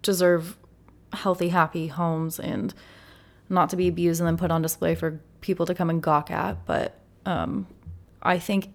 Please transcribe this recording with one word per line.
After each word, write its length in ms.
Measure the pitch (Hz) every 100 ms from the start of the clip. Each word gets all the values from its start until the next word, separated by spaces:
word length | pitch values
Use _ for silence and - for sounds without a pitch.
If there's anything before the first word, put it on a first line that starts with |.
deserve 560 | - 185 180 175 165 - - - - - -
healthy, 360 | - 196 180 175
happy 400 | 175 160 175 160
homes 500 | 143 170 160 160 -
and 340 | - - 196 - - - - - - - _
not 200 | 185 165
to 80 | 180
be 100 | 180
abused 320 | 170 170 165
and 80 | 170
then 120 | 165
put 120 | 180
on 120 | 165
display 320 | 160 - 170
for 260 | 165 165 156 - -
people 240 | - 180 170
to 80 |
come 160 | 180 170
and 120 | 165
gawk 280 | 160 147 151
at. 340 | - 190 131
But, 340 | - 80 - - - - -
um, 400 | 170 82 - 185 - - - - -
I 160 | - 180
think 340 | - 196 185